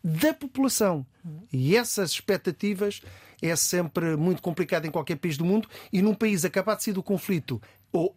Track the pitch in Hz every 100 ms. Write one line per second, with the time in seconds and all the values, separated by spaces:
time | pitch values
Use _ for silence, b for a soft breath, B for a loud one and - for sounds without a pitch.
0 | 170 160 311 330 277 - 269 - 202 156
1 | 127 _ 170 151 - 131 135 220 233 -
2 | 175 - - 190 185 - 202 190 202 -
3 | - B B B 165 165 - 180 165 175
4 | 165 151 175 170 180 165 175 165 156 165
5 | 147 156 175 143 170 214 - B B 185
6 | 208 202 220 196 170 190 196 208 226 190
7 | 196 190 - 175 - 117 b b b 175
8 | 180